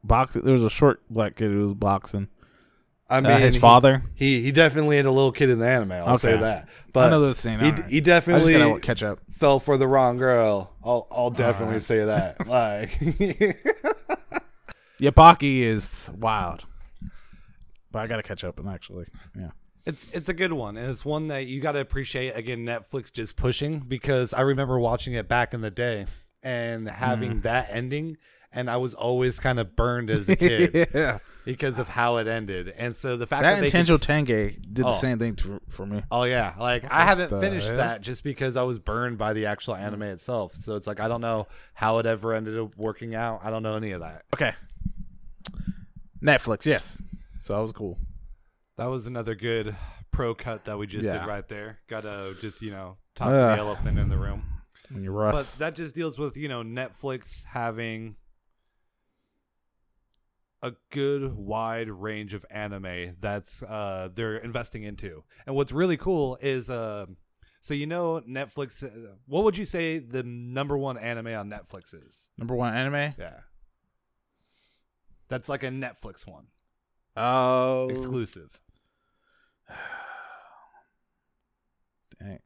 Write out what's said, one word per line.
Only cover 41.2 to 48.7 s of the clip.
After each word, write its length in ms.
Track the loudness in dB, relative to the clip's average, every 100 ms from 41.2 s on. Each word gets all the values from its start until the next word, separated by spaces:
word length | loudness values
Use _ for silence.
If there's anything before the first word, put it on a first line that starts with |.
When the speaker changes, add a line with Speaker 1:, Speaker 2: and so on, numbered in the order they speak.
Speaker 2:
know 260 | -2 -4 -6 -14 -20
how 240 | -4 0 2
it 60 | 2
ever 280 | -2 -2
ended 260 | -4 -4 -8
up 160 | -8 -6
working 380 | -8 -8 -10 -6
out. 240 | -6 -6
I 60 | -6
don't 140 | -6
know 120 | -4 -4
any 140 | -6
of 100 | -8
that. 240 | -12 -16 _ -2
Speaker 1:
Okay. 180 | -2 -4 -14 -8 -6 -6 -10 -14 -18 -16 -14 -8 -8 -8 -14 -20 -20 -2
Netflix, 440 | 2 2 2 -2 0
yes. 360 | 0 -2 -14 -16 -16 -16 -16
So 160 | -6 -4
that 60 |
was 100 | -4
cool. 260 | -6 -10 -8 -8 -10 -16 -20 _ _ _